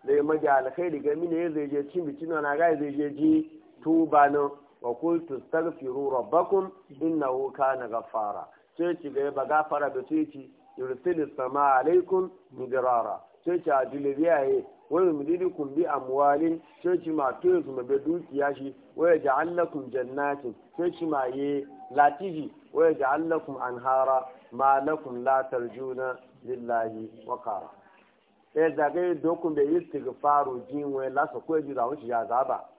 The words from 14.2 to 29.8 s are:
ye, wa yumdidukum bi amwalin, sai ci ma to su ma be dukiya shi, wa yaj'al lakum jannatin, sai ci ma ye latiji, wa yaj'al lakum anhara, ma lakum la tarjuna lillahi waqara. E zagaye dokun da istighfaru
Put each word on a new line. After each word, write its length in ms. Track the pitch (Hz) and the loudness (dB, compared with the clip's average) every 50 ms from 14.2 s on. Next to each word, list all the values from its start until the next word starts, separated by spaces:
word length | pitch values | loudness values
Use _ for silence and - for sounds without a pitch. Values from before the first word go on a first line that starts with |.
| 160 170 165 147 135 | 2 4 4 4 4
ye, 220 | 135 135 127 - - - _ _ _ | 2 0 0 -2 -6 -18 _ _ _
wa 100 | 143 175 | 2 4
yumdidukum 720 | 185 175 160 143 143 151 170 180 185 180 - - 147 135 139 | 4 4 2 0 0 -2 0 0 0 -4 -2 -4 -8 -4 0
bi 120 | 156 175 | -2 0
amwalin, 760 | 156 147 135 127 127 131 139 143 143 143 147 165 165 165 165 - - - _ | 0 -2 -4 -2 -2 2 4 4 4 4 4 2 0 -2 -4 -8 -18 -20 _
sai 180 | - 175 185 170 | -2 0 0 0
ci 100 | 165 165 | -2 -2
ma 220 | 156 151 139 127 120 - | -2 0 0 -2 -2 0
to 220 | - 180 185 175 | 2 2 2 2
su 80 | 143 139 | 0 -4
ma 120 | 131 127 | -8 -8
be 160 | 123 123 139 139 | -2 0 -2 0
dukiya 540 | 139 151 170 175 - - 131 139 143 143 135 | 0 -2 -4 -4 -4 -6 -4 -2 -2 -2 -2
shi, 180 | 135 139 139 131 - - - _ | -4 -8 -12 -12 -14 -20 -16 _
wa 140 | - 160 175 | 0 4 4
yaj'al 460 | 165 156 - 143 131 143 160 170 175 | 4 4 4 0 0 2 0 -2 0
lakum 340 | 175 170 170 - 151 131 123 | 0 -2 0 -2 -8 -8 -6
jannatin, 640 | 120 131 123 123 131 143 143 143 147 143 143 120 107 - _ _ _ | -6 -6 -6 -4 -4 -2 -2 -2 -2 -4 -6 -12 -12 -12 _ _ _
sai 140 | - 175 175 | -2 -2 -2
ci 140 | 165 - 170 | -2 -4 -4
ma 180 | 160 151 139 131 | -2 -2 -2 -2
ye 380 | 123 131 135 139 143 143 143 139 - - - - - - | -2 -4 -4 -2 -2 -2 -4 -4 -8 -16 -18 -18 -4 2
latiji, 580 | 143 143 147 147 - 190 196 160 156 143 147 - - _ _ | 4 4 4 4 0 -8 -6 -6 -6 -8 -10 -12 -16 _ _
wa 120 | - 147 160 | 2 4 4
yaj'al 420 | 165 156 - 139 131 139 151 165 165 | 4 4 2 0 0 0 0 0 0
lakum 280 | 165 156 - 143 135 | -2 -2 -2 -6 -8
anhara, 680 | 127 123 123 123 120 123 131 131 131 131 131 131 127 - - - - - - | -6 -6 -6 -6 -4 0 2 4 4 4 4 2 2 0 -4 -16 -20 -20 -14
ma 280 | 117 123 135 139 135 139 139 | -2 2 4 6 6 4 4
lakum 380 | 151 156 156 156 135 123 123 123 | 0 -2 -2 -4 -10 -8 -2 0
la 180 | 131 135 135 131 | 2 2 2 2
tarjuna 720 | 131 135 123 120 117 107 123 135 131 127 127 131 131 123 - - - _ _ - | 0 -4 -4 -4 -6 -8 -8 -8 -8 -6 -4 -4 -6 -6 -8 -12 -20 _ _ -10
lillahi 800 | 120 123 120 120 117 120 117 113 110 110 110 110 107 117 - - | -10 -8 -8 -4 -2 0 0 0 -2 -4 -8 -12 -12 -14 -18 -10
waqara. 440 | - 123 - - 117 104 92 80 - - - _ - _ _ _ _ _ _ _ _ _ _ _ _ _ | -10 -10 -8 -6 -6 -6 -6 -8 -12 -20 -20 _ -20 _ _ _ _ _ _ _ _ _ _ _ _ _
E 140 | 151 160 165 143 | 2 2 2 2
zagaye 380 | 151 151 143 147 170 180 180 175 | 2 0 0 2 0 0 0 -2
dokun 400 | 151 139 165 170 165 165 165 156 | 0 0 0 0 0 -2 -2 2
da 80 | 147 | 2
istighfaru 1000 | 139 143 165 175 | 2 4 4 0